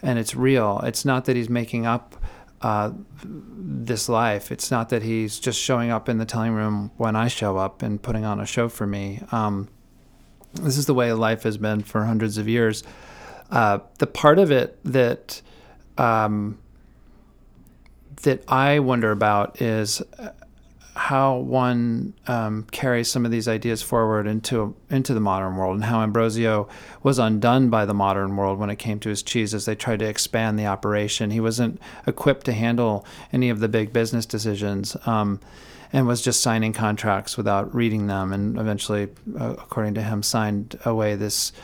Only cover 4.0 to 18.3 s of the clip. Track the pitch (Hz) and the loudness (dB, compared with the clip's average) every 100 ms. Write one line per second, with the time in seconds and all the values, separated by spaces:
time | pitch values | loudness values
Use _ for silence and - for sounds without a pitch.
4 | - 113 117 104 - 123 - 120 113 120 | 0 2 2 0 -4 -8 -2 -2 0 -2
5 | 113 113 107 - 131 - - 127 117 113 | 0 -2 -2 -4 -4 -2 0 0 0 0
6 | 120 113 110 110 113 110 107 104 101 - | 0 -2 -2 -2 0 0 0 -2 -4 -2
7 | 113 110 120 - 104 95 95 - 117 104 | 0 2 0 0 -2 0 -2 -4 -4 -4
8 | - 110 107 101 104 - 117 - 104 101 | -4 -2 -2 -4 -4 -2 -2 -2 -4 -4
9 | 98 104 - 113 107 98 98 - - - | -6 -8 -6 -2 0 -2 -6 -12 -20 -20
10 | - - - - - - 160 135 139 127 | -20 -20 -20 -20 -14 -4 -2 0 2 2
11 | 120 113 110 110 117 107 107 104 104 - | 2 2 0 0 -2 -2 -2 -2 -2 0
12 | 107 113 110 107 104 117 113 107 - - | 0 2 0 -2 0 2 2 0 -8 -18
13 | - - - - - 123 107 101 - - | -20 -20 -20 -20 -2 2 4 2 -2 -2
14 | 107 - 151 165 180 131 - - 156 131 | -2 4 8 8 8 4 2 -4 0 2
15 | 120 - - - - - - - - - | 2 0 -6 -16 -16 -20 -20 -20 -8 0
16 | 123 110 107 107 104 - - - - - | 2 4 2 0 -4 -8 -16 -20 -20 -20
17 | - - - - - - - - - - | -20 -20 -20 -20 -20 -20 -20 -20 -20 -20
18 | - 143 147 | -20 -4 0